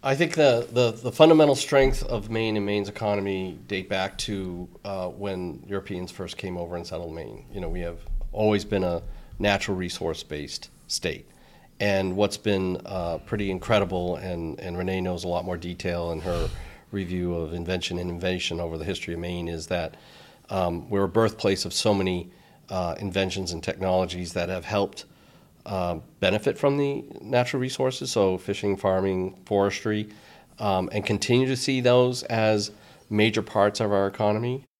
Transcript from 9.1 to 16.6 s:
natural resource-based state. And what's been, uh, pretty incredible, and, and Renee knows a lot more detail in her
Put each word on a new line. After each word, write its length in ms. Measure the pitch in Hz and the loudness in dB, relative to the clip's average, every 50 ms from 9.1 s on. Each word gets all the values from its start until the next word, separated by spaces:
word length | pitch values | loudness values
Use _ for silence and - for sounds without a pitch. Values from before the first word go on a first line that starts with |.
| - - - - - - | -12 -14 -16 -16 -8 0
natural 380 | 95 104 101 95 - - 98 | 2 4 4 4 2 -2 -2
resource-based 920 | 92 92 90 - - 92 85 78 - - - 78 76 73 71 - - - - - - - | -2 -2 -6 -6 -4 -4 -4 -4 -4 -8 -8 -8 -8 -8 -8 -10 -12 -14 -16 -20 -20 -10
state. 420 | - - - - 90 71 - - - - - - - - - - - - _ | -8 -6 -4 -2 -2 -4 -4 -10 -20 -20 -20 -20 -20 -20 -20 -20 -20 -6 _
And 360 | 101 104 98 95 95 92 90 | 2 2 2 2 2 0 2
what's 220 | 98 104 98 - - | 2 2 0 0 -2
been, 420 | - 107 101 95 95 92 90 - - | 0 0 2 2 2 0 -2 -4 -6
uh, 320 | - 95 92 87 85 82 78 | -6 -6 -4 -4 -4 -4 -6
pretty 320 | - - - 104 104 98 | -4 -4 -4 -2 -2 -2
incredible, 640 | 92 90 - - 113 104 101 87 92 90 87 90 87 | -2 -4 0 2 4 4 4 2 0 -2 0 -2 -2
and, 420 | 78 - 92 87 85 82 80 73 - | -4 -4 -6 -6 -4 -4 -6 -6 -8
and 180 | - 92 85 90 | -8 -8 -6 -4
Renee 240 | 90 95 95 95 | -2 -2 0 0
knows 220 | 92 90 90 87 90 | -2 -2 -4 -4 -2
a 40 | 90 | -2
lot 160 | 87 87 85 | -2 -2 -2
more 140 | 92 90 85 | -2 -6 -6
detail 540 | 85 87 87 87 - 92 85 87 85 85 | -6 -8 -10 -6 -4 -4 -2 -2 -2 -4
in 80 | 85 78 | -4 -4
her 280 | 78 92 87 85 - - - - | -4 -2 -2 0 -2 -2 -4 -6